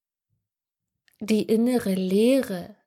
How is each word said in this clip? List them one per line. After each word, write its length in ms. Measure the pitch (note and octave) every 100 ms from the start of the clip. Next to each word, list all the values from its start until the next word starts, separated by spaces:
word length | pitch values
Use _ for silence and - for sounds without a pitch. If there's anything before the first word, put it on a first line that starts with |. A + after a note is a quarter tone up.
| _ _ _ _ _ _ _ _ _ _ _ _
die 220 | G#3 G#3+
innere 520 | - A3+ A#3 B3 G3
Leere 840 | F#3+ F#3 F#3+ A#3 C4+ - F#3 F3 G#3